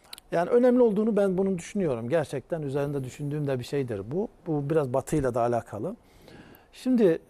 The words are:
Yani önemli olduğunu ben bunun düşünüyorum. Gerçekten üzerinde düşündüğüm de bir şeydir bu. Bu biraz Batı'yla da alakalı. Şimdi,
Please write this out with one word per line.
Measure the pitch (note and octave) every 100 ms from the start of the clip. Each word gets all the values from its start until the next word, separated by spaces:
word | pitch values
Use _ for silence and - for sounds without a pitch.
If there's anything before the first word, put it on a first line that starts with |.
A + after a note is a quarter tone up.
| - - -
Yani | F#3 F3+
önemli | A#3+ B3 B3
olduğunu | A#3 G3+ G#3+ G3+
ben | G3+ F3+
bunun | G3 F3+
düşünüyorum. | - G#3 E3+ A#2 A#2
Gerçekten | E3 C#3 C#3 - E3
üzerinde | C#3+ C#3 C#3+ C#3+
düşündüğüm | B2+ - C#3+ D3+ C#3
de | C3
bir |
şeydir | A#2+ C#3+ B2+ G#2 G2+
bu. | E3 A3 - F3
Bu | D3+ C#3
biraz | D#3+ C3+
Batı'yla | C3 - D#3 C3
da | A#2+
alakalı. | A#2+ A#2+ - G#2 C#3+ A#3+ _ - - - - - _
Şimdi, | - B3+ B3 G3+ D#3+ -